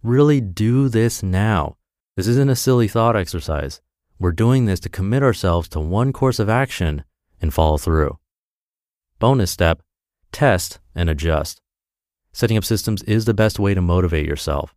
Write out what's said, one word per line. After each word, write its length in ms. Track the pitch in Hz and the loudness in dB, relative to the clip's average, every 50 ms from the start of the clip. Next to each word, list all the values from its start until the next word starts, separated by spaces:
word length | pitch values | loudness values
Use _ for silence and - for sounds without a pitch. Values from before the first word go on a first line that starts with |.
Really 400 | - 113 120 135 147 147 147 139 | 0 2 4 4 6 6 4 2
do 480 | 117 98 87 - 107 113 120 135 139 135 | 0 -4 -2 0 0 2 2 2 2 2
this 320 | 113 110 113 117 - - | 2 2 0 0 -2 -2
now. 560 | - 95 92 95 104 110 107 85 73 71 - _ _ _ _ _ _ _ _ | -4 -2 0 2 2 2 2 0 -2 -4 -8 _ _ _ _ _ _ _ _
This 120 | - 92 | -4 0
isn't 220 | 107 120 135 139 139 | 2 2 2 2 2
a 60 | 131 | 0
silly 320 | 123 - 131 127 123 117 | 0 2 2 2 2 2
thought 280 | 101 - 117 113 120 113 | 2 2 2 2 2 2
exercise. 680 | 104 92 - - 87 - - 78 73 73 67 - - _ _ _ _ _ _ _ | 0 -2 -2 -6 -8 -6 -4 -6 -4 -6 -8 -10 -14 _ _ _ _ _ _ _
We're 140 | _ 92 87 | _ -2 -2
doing 340 | 85 82 110 117 131 135 123 | 0 2 2 2 2 2 2
this 140 | 104 95 87 | 0 -2 -2
to 80 | - 87 | -6 -10
commit 320 | - - 92 98 117 139 | -8 -6 -4 -2 0 2
ourselves 460 | 139 131 107 - - 92 85 85 85 - | 2 0 0 0 0 0 0 0 -2 -4
to 100 | - 82 | -6 -6
one 320 | 78 80 90 104 123 135 | -4 -2 0 0 0 0
course 280 | 131 - 135 131 120 - | -2 0 0 0 0 0
of 100 | 110 101 | 0 0
action 540 | 110 123 135 127 - - 90 80 73 71 - _ _ _ _ _ _ _ | 0 0 -2 -4 -4 -4 -2 -2 -2 -4 -8 _ _ _ _ _ _ _
and 140 | - 78 - | -6 -4 0
follow 240 | - 80 78 76 | 0 2 2 2
through. 400 | 76 - 87 80 80 76 69 65 - _ _ _ _ _ _ _ _ _ _ _ _ _ _ _ _ _ _ _ _ | 0 0 0 0 2 0 0 -4 -10 _ _ _ _ _ _ _ _ _ _ _ _ _ _ _ _ _ _ _ _
Bonus 320 | - 117 139 131 98 87 | 0 2 2 2 0 -2
step, 300 | - - 90 82 82 - _ _ _ _ _ _ _ _ _ _ | -2 0 0 0 0 -2 _ _ _ _ _ _ _ _ _ _
test 480 | - - 151 135 101 90 - - - - _ _ _ | -4 0 2 2 2 2 -2 -6 -12 -18 _ _ _
and 140 | - 87 82 | -4 -2 -2
adjust. 520 | 80 71 78 82 80 76 73 - - _ _ _ _ _ _ _ _ _ _ _ _ _ _ _ | -2 -2 -2 -2 0 0 -2 -6 -12 _ _ _ _ _ _ _ _ _ _ _ _ _ _ _
Setting 260 | _ - - 110 113 | _ -4 -2 0 0
up 60 | 107 95 | 0 0
systems 400 | - 113 104 - - 110 98 - | 0 -2 -2 -2 -4 -4 -4 -2
is 220 | - 107 113 110 | -2 -2 0 2
the 80 | 117 110 | 0 2
best 260 | 101 110 107 - - | 2 2 0 2 0
way 140 | 101 98 98 | 0 0 2
to 80 | 95 | 2
motivate 440 | 90 85 87 92 90 85 82 78 76 | 2 2 2 2 2 2 0 -2 -2
yourself. 480 | 76 73 73 - - 73 71 73 - _ | -4 -6 -6 -4 -4 -4 -4 -6 -8 _